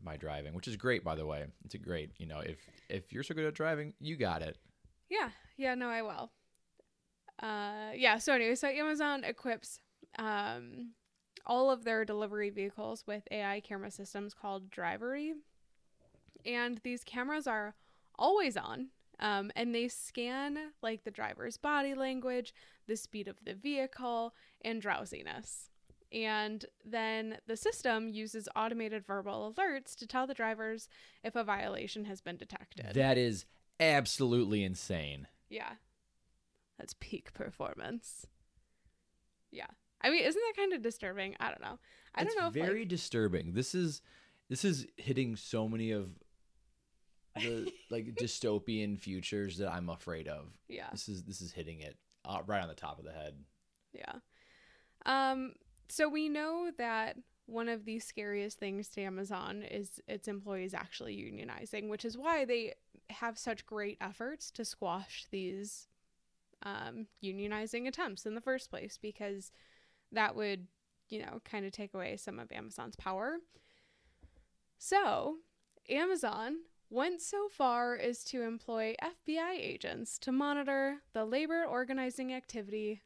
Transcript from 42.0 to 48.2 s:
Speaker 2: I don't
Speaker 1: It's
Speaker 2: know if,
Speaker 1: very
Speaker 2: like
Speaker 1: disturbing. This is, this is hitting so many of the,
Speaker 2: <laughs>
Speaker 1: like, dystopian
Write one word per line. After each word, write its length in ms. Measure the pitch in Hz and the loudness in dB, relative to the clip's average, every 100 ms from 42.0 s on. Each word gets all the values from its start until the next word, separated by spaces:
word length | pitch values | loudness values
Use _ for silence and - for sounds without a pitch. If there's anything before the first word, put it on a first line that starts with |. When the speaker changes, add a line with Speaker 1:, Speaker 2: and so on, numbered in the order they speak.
| - | -6
Speaker 2:
I 60 | - | 0
don't 80 | 392 | 2
Speaker 1:
It's 80 | 440 | 2
Speaker 2:
know 120 | 339 | 2
if, 40 | |
Speaker 1:
very 280 | 143 180 214 | 2 2 2
Speaker 2:
like 80 | 190 | 0
Speaker 1:
disturbing. 640 | 170 - 117 104 85 82 | -2 0 4 4 4 2
This 200 | 95 131 | 0 2
is, 280 | 180 170 147 - - - _ - | 2 2 0 -10 -20 -20 _ -6
this 120 | 131 | 2
is 240 | 202 139 - - | 4 4 0 -6
hitting 380 | - 131 123 110 | 0 2 2 -2
so 340 | - 113 110 | -2 0 2
many 220 | 113 113 | 2 2
of 180 | 104 95 80 - _ _ _ _ _ _ _ _ _ _ | 0 -2 -8 -20 _ _ _ _ _ _ _ _ _ _
the, 360 | 113 117 117 - - | -2 0 0 -2 -6
Speaker 2:
<laughs> 100 | - | -4
Speaker 1:
like, 240 | 117 113 | -2 -2
dystopian 840 | 113 | -2